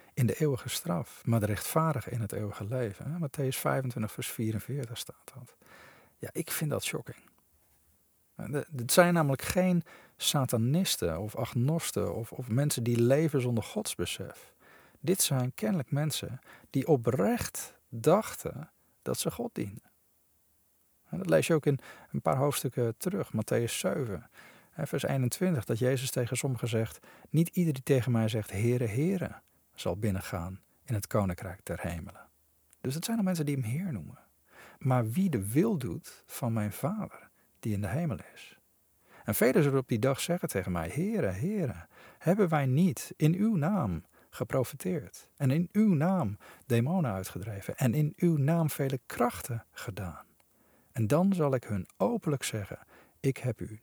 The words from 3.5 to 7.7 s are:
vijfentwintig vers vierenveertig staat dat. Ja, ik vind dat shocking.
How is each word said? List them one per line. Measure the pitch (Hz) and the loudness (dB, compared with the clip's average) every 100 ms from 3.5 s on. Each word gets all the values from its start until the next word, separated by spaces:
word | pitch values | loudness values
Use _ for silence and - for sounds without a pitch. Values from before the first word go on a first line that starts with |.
| - | -2
vijfentwintig | 143 135 131 120 110 | 0 0 -2 -4 -6
vers | - - | -6 -8
vierenveertig | - 110 107 - 139 120 117 | -4 -2 -2 -4 -8 -8 -10
staat | - - - 131 | -12 -16 -20 -20
dat. | 131 _ - - - - - - | -20 _ -20 -20 -20 -20 -20 -14
Ja, | 147 | -10
ik | - 165 | -8 -6
vind | - 151 | -2 -2
dat | 113 | -2
shocking. | - - 123 - - _ _ _ _ | -2 -6 -8 -16 -20 _ _ _ _